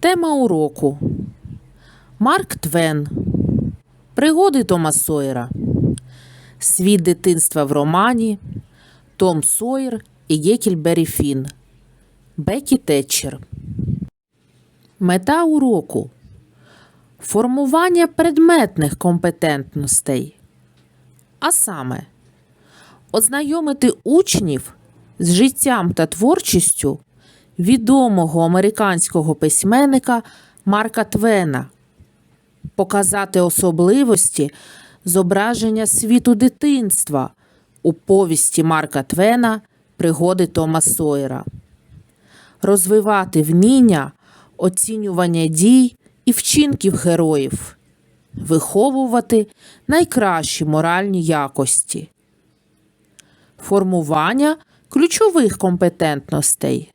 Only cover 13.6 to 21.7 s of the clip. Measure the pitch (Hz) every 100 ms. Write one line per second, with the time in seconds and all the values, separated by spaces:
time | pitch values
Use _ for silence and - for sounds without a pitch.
13.6 | - - - - - _ _ _ _ _
14.6 | _ _ _ _ 185 180 185 311 339 311
15.6 | 262 202 - - 123 _ - - _ _
16.6 | _ _ _ _ _ _ - 202 247 262
17.6 | 277 311 359 349 339 - 330 294 330 339
18.6 | 214 - 147 - 180 175 175 170 165 143
19.6 | 135 - 143 - - 131 139 _ _ _
20.6 | _ _ _ _ _ _ _ _ 285 359
21.6 | -